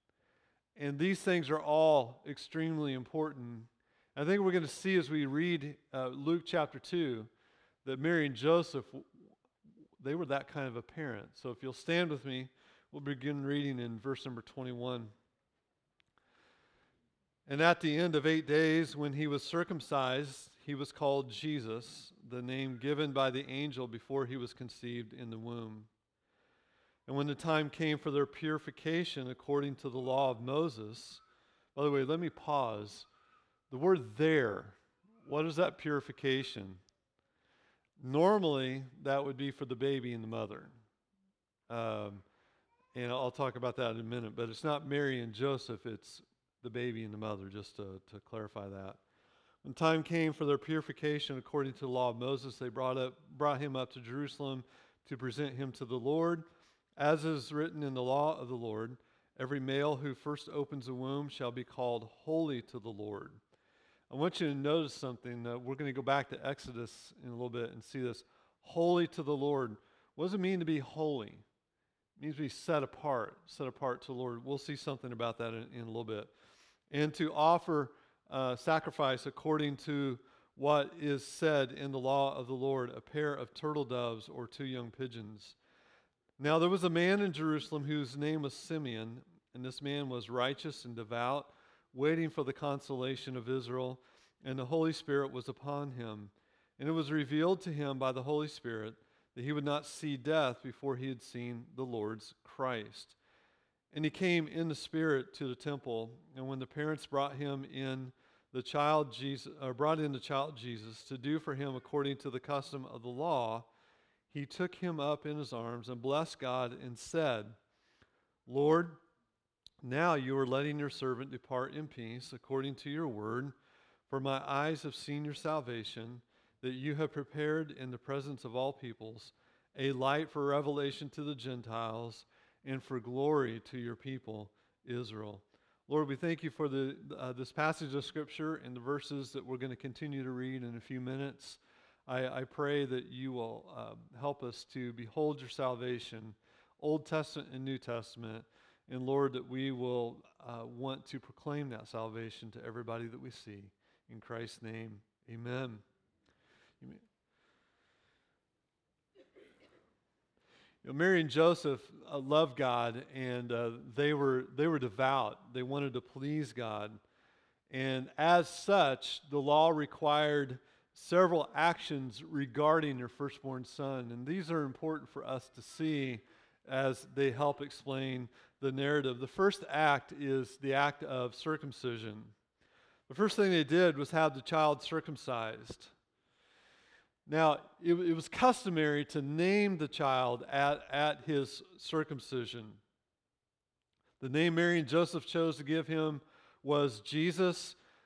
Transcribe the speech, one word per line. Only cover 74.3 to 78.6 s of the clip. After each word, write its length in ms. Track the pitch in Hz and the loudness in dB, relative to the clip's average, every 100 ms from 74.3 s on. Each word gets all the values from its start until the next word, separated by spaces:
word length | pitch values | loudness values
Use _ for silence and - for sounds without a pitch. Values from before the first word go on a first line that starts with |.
| 117 | -6
We'll 140 | 127 139 | -6 -6
see 180 | - 143 | -6 -8
something 340 | - 131 127 | -6 -6 -6
about 280 | 113 117 110 | -4 -4 -2
that 160 | 117 | -6
in, 140 | 113 117 | -6 -10
in 100 | 120 | -12
a 40 | 113 | -8
little 180 | 113 | -6
bit. 240 | 113 107 110 _ _ _ _ _ _ | -6 -6 -8 _ _ _ _ _ _
"And 240 | 143 151 | 0 0
to 180 | - 156 | 2 0
offer, 600 | 147 156 170 - 156 135 - _ _ - | 6 6 6 4 0 0 -6 _ _ -6
uh, 280 | 135 131 | -2 -2
sacrifice 680 | 123 | 0